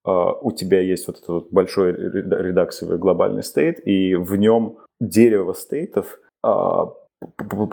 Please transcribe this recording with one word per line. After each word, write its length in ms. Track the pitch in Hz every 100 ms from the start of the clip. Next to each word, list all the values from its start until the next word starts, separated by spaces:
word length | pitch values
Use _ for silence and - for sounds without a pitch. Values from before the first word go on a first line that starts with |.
| -
а, 280 | 92 90
у 180 | - 117
тебя 280 | - 92 95
есть 280 | 92 90 -
вот 100 | -
этот 120 | -
вот 180 | 85 -
большой 400 | 95 90 - 92
ре-, 300 | 87 92 98
редаксовый 760 | 92 92 92 90 85 - 87 87
глобальный 440 | 92 85 98 104
стейт, 420 | - - 156 165 104
и 280 | 95 92 90
в 200 | 90 98
нём 420 | 104 117 113 - - -
дерево 520 | 107 107 117 104 90
стейтов, 680 | 92 - 143 180 101 - - _ _
а, 420 | 117 101 95 - -
п-, 600 | - _ - - - 104
п-, 180 | 98 104